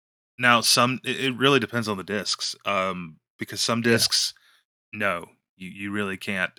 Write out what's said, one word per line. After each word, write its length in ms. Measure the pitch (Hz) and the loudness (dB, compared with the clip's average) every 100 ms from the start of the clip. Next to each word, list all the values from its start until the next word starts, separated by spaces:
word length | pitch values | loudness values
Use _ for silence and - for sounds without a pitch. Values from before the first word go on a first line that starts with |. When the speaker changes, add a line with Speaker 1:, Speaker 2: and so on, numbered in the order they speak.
| _ _ _ - | _ _ _ 2
Speaker 1:
now 240 | 123 120 | 6 6
some, 380 | 110 - 123 127 | 6 4 4 0
it, 220 | - 123 131 | -4 -4 -2
it 100 | 120 | 2
really 240 | 135 139 | 4 4
depends 260 | 107 120 110 | 2 -2 -4
on 120 | 98 | -4
the 40 | |
discs, 540 | 87 104 90 - - - | -4 -4 -4 -4 -6 -8
um, 520 | 101 101 95 90 85 76 _ - | -4 0 0 -4 -8 -14 _ -14
because 220 | - 107 | -10 -4
some 200 | - 117 | -2 0
Speaker 2:
Yeah. 120 | 117 | 2
Speaker 1:
discs, 400 | 117 - - - - _ _ _ _ _ | 2 2 0 -2 -6 _ _ _ _ _
no, 360 | 107 104 87 82 _ _ _ | -6 -2 -4 -6 _ _ _
you, 100 | 92 | -16
you 220 | 90 101 | -10 -6
really 260 | 101 101 95 | -4 -4 -6
can't, 340 | - 98 90 | -6 -4 -4